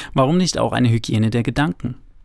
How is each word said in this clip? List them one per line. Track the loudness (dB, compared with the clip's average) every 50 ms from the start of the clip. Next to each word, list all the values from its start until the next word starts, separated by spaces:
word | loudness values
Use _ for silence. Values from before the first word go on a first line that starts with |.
| -8 -4 0
Warum | 2 2 4 4 2
nicht | 2 0 0
auch | -2 -2 -2
eine | 0 2 2 2
Hygiene | 2 2 0 0 0 0 0 2
der | 0 0
Gedanken? | -2 -2 0 -2 -2 -2 -2 -6 -8 -8 -8 -10 -16 -20 -20 -20